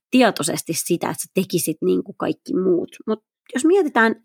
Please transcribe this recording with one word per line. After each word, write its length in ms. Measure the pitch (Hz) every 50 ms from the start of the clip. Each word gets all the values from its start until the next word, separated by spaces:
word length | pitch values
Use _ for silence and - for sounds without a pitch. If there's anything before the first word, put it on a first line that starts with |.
| _ _
tietoisesti 600 | - 254 247 202 - - 147 165 - 160 - - 165
sitä, 360 | - - - 175 165 - -
että 120 | 165 - -
sä 80 | - -
tekisit 420 | 190 190 - - 170 - - 156 -
niin 240 | - 185 185 180 -
kuin 120 | - - -
kaikki 360 | - - 151 _ _ - -
muut, 340 | 180 185 185 175 175 - - - - -
mut 180 | - 214 214 _ _ _ _ _ _ -
jos 100 | 247 254
mietitään 520 | 320 370 403 339 285 - 240 226 226 220 -